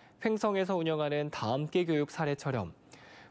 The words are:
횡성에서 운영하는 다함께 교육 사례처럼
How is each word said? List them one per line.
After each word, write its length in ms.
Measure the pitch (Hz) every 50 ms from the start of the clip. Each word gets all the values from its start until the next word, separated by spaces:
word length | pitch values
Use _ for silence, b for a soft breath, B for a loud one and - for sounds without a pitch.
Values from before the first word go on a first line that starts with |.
| B B B B -
횡성에서 500 | 226 220 214 - 214 202 190 190 185 196
운영하는 540 | 180 165 160 160 151 151 147 147 147 147 147
다함께 560 | - - - 110 120 135 151 151 - 185 180
교육 240 | 165 165 147 147 143
사례처럼 640 | - - 165 147 143 - - 143 131 120 95 82 80 - - B B B B B B B B B